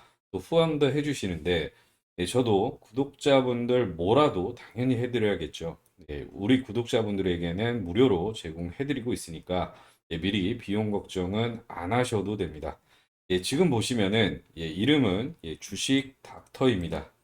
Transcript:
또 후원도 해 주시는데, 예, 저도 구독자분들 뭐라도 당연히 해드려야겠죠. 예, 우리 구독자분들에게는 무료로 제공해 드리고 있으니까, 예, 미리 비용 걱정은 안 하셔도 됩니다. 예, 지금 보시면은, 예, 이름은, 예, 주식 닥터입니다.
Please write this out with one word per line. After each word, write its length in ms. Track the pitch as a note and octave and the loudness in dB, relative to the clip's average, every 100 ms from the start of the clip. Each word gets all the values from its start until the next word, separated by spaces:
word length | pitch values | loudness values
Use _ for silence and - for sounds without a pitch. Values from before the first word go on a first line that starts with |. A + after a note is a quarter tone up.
| _ _ _ | _ _ _
또 60 | F#2+ | -10
후원도 520 | - E3 E3 D3+ C#3 | 0 2 2 2 2
해 100 | D3 | 2
주시는데, 680 | D3 C3 G2 E2 F2 E2+ D2 - _ _ _ - | -2 -4 -4 -2 0 0 0 -10 _ _ _ -6
예, 80 | F2 | 0
저도 520 | B2 A#2 G2 A2 - | 2 4 4 2 -4
구독자분들 1040 | - B2 C#3 - D3 C3+ B2 A#2+ A#2+ B2 G#2+ | -8 -4 -4 0 4 6 4 0 2 2 2
뭐라도 680 | D#2+ F2+ B2+ D3+ G2 G2 | 0 4 6 6 2 -4
당연히 420 | A#2+ - A#2 B2+ A#2 | -6 -10 -2 0 0
해드려야겠죠. 840 | B2 A#2 G#2+ G2 D#2 - E2 D#2+ _ _ - | 0 0 2 0 -4 -8 -10 -10 _ _ -12
예, 160 | C#2+ - | -10 -10
우리 300 | - G2+ C3 | -4 2 2
구독자분들에게는 1200 | B2 A2 A#2 A#2+ G#2+ G2 F#2 E2+ E2+ F2 A#2 A#2+ | 2 -6 0 0 0 0 0 0 -2 -2 -2 -2
무료로 480 | F2 G2 C3 F2+ G2+ | -2 4 4 4 0
제공해 520 | A2 E2 D#2+ E2+ E2+ C#3 | -6 -10 -8 -8 -6 -6
드리고 260 | B2+ A#2 | -4 -4
있으니까, 600 | F#2+ - D#2+ - F2+ E2 - - _ - | -6 -8 -12 -4 -4 -4 -8 -20 _ -10
예, 100 | E2 | -4
미리 380 | F2+ G#2 F2+ - | 0 0 0 -2
비용 320 | - G#2 G#2+ | -4 -2 -2
걱정은 720 | G2+ - F#2+ F2+ G#2+ A#2+ A2+ - | -4 -4 -4 -2 0 -2 -4 -12
안 240 | - F2+ | -10 -2
하셔도 440 | A#2+ B2 G#2+ F#2+ G#2 | 0 0 0 -2 -4
됩니다. 420 | E2 D2+ D2+ - _ _ _ _ - | -4 -6 -10 -10 _ _ _ _ -2
예, 100 | F2+ | -2
지금 300 | - C#3 F3+ | 0 2 4
보시면은, 760 | A#2 G#2 A#2+ F#2+ A2 F#2+ C#2 - - | 2 0 0 2 4 2 0 -10 -8
예, 80 | D#2+ | -6
이름은, 680 | E2 B2 D3+ A2+ F#2 C#3+ E3+ | 0 4 4 4 2 -2 -8
예, 140 | E2 D2 | -12 -12
주식 580 | - G2 - C3+ C3+ - | -10 -6 0 0 0 -10
닥터입니다. 880 | - - - - C3 G2+ E2 D#2+ - _ | -20 -20 -18 0 2 2 -2 -6 -8 _